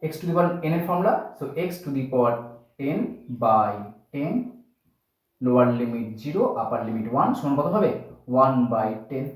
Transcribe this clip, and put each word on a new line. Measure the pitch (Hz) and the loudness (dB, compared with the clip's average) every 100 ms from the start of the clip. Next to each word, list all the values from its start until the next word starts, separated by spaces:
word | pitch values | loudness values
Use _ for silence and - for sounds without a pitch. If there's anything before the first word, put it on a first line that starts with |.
| 156 | -6
x | - | -6
to | 175 | -2
the | 170 | 2
power | 175 - 156 | 2 2 -2
n | 170 | 0
এর | 175 | 0
ফর্মুলা, | 180 196 - - - | 2 2 0 -4 -10
so | 131 143 175 | -8 -4 -4
x | - | -6
to | 143 135 | -6 -4
the | 127 | -2
power | 127 120 117 - - _ _ | 2 2 2 -6 -16 _ _
ten | 139 190 - - - 120 | -4 -2 -4 -6 -12 -2
by | 113 110 107 101 - - _ | 2 4 2 -2 -10 -16 _
ten, | 143 151 247 247 - _ _ _ _ _ _ _ _ | -6 -2 -2 -4 -12 _ _ _ _ _ _ _ _
লোয়ার | 127 123 120 120 | 2 6 4 4
লিমিট | 120 117 110 107 | -2 -4 -6 -8
জিরো, | 143 165 247 - | -6 0 0 0
আপার | - - 110 | -2 -2 -4
লিমিট | 110 - | -4 -2
ওয়ান | 131 135 - | 0 2 0
সমান | 143 139 | 0 0
কত | 147 214 | 2 2
হবে? | 185 - - - - | 2 0 -8 -20 -2
ওয়ান | 127 131 127 120 | 4 6 6 2
বাই | 113 110 110 - | 2 0 -4 -6
টেন | 135 147 | -6 -6